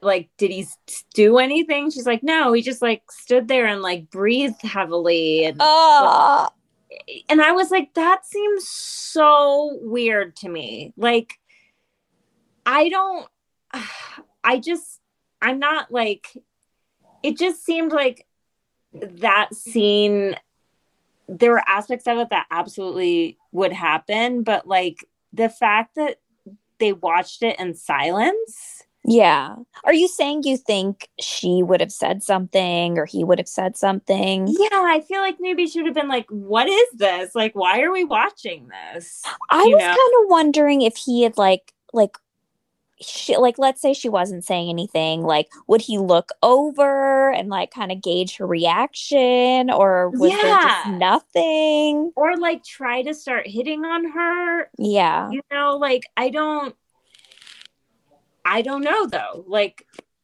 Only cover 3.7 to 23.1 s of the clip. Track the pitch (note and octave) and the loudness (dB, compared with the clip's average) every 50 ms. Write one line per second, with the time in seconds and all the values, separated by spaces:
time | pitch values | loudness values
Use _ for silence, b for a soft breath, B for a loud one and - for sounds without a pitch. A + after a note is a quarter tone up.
3.7 | G3+ G3 F#3+ F#3 F3+ F3 D#3+ _ - F#3 G3 G#3+ A#3+ C4 C#4 C4+ A3 _ - G#3+ | -2 -4 -4 -6 -6 -6 -8 _ -8 -4 -2 0 0 0 -2 -4 -6 _ -10 -8
4.7 | - G3 F#3 D#3+ E3+ F3 E3 E3+ E3+ E3 D#3+ D#3+ D#3 D#3+ D#3+ D#3+ C#3+ D3 D4 D#4 | -4 -4 -4 -2 -2 -2 0 0 0 0 0 0 0 0 0 0 0 2 2 4
5.7 | D4+ D#4+ D#4+ D#4+ D4 C#4+ C#4 - - - - - C#4+ D#4 - - _ _ _ _ | 6 6 6 6 6 6 6 6 4 4 4 4 4 2 0 -2 _ _ _ _
6.7 | _ _ _ _ - - - - - - _ - D4+ D#4 D4+ D#4 F4 F#4 F#4+ D4+ | _ _ _ _ -20 -20 -20 -20 -20 -14 _ 2 4 4 4 4 4 2 0 0
7.7 | F#4 F#4+ C#4 - - E4+ D#4+ F4 F#4+ F#4+ - - - G4+ G#4 G#4 G#4 G4 F#4 - | 0 -2 -2 -2 -4 -2 0 0 0 0 -2 -8 -8 -4 -2 -2 -2 -4 -6 -10
8.7 | - - - - - - - - - D#4+ D4+ D4 D4 D4 D4 C#4+ C#4 C#4+ D4 D4 | -14 -14 -14 -12 -12 -14 -12 -6 0 2 4 6 6 6 4 4 2 0 0 -2
9.7 | C#4+ - A#3 A3 A3+ B3 A#3+ A3+ A3 G#3 G3 F3 D#3+ - G3+ F#3 E3+ D#3+ C3 G#2+ | -6 -10 -10 -6 -4 -2 -2 0 0 -2 -2 -4 -10 -16 -14 -12 -10 -10 -10 -12
10.7 | A2+ A2 D3+ - - - G#3+ A#3 A#3 A#3 A#3 - - _ _ _ _ _ _ _ | -14 -14 -16 -16 -10 -2 0 2 2 0 -2 -4 -16 _ _ _ _ _ _ _
11.7 | _ _ _ _ _ _ _ _ _ _ _ _ _ _ _ _ _ _ - B3 | _ _ _ _ _ _ _ _ _ _ _ _ _ _ _ _ _ _ -6 -2
12.7 | B3+ D4 D4+ E4+ F4+ F#4+ F#4+ G4 F#4 E4 - - _ _ _ _ _ _ _ - | 2 2 2 2 2 -2 -2 -2 -4 -10 -12 -16 _ _ _ _ _ _ _ -16
13.7 | - B3+ G#3+ - - - - - - - - _ _ _ - A#3 B3+ C4 - D#4+ | -14 -14 -14 -14 -16 -18 -20 -20 -20 -20 -20 _ _ _ -2 0 0 0 -2 -4
14.7 | F4 E4 - - - _ _ _ _ _ _ _ _ - - A#3+ C4 C4+ C#4+ D4 | -6 -6 -8 -14 -20 _ _ _ _ _ _ _ _ -6 -4 -4 -4 -2 -2 -2
15.7 | D#4 D4+ - - A#3 B3 A3+ G#3+ G3+ - _ - - C4 _ _ _ _ _ _ | -4 -4 -6 -6 -4 -4 -4 -4 -4 -8 _ -20 -20 -20 _ _ _ _ _ _
16.7 | _ _ _ _ _ _ _ _ _ _ - D4 - - E4+ F#4 E4 - - - | _ _ _ _ _ _ _ _ _ _ -6 -6 -4 -2 -2 -4 -4 -6 -6 -6
17.7 | E4 E4 E4 D#4 D#4 D4 C#4 B3+ B3 _ _ _ _ _ _ _ _ _ _ _ | -4 -2 -2 -2 -2 0 0 -2 -4 _ _ _ _ _ _ _ _ _ _ _
18.7 | _ _ _ _ _ - - G3 F3 E3+ G#3 A3 G3 G#3 G#3+ - - - - A#3 | _ _ _ _ _ -18 -16 -16 -12 -4 0 2 2 2 0 -2 -6 -18 -14 -6
19.7 | A3+ A#3 G#3 G#3 G#3 G#3 G#3 G#3 G3+ G3+ G3 G3 F3+ - _ _ _ _ _ _ | -2 0 0 2 2 2 2 2 0 0 -2 -4 -6 -8 _ _ _ _ _ _
20.7 | _ _ _ _ _ _ _ _ _ _ _ - F#3+ E3 A#3 A#3+ A#3 A3 - - | _ _ _ _ _ _ _ _ _ _ _ -12 -4 0 2 2 2 0 0 -2
21.7 | G3 G3+ G#3 - B3 A#3+ - B3 A#3 A#3 A#3+ A#3 G#3+ F3 - - E3 E3+ F3+ G#3 | -4 -4 -4 -6 -10 -8 -4 -4 -4 -4 -4 -4 -4 -6 -6 -6 -6 -6 -6 -8
22.7 | - - F#3+ F#3 D#3 F3+ F#3 F3 | -8 -10 -10 -8 -6 -4 -2 0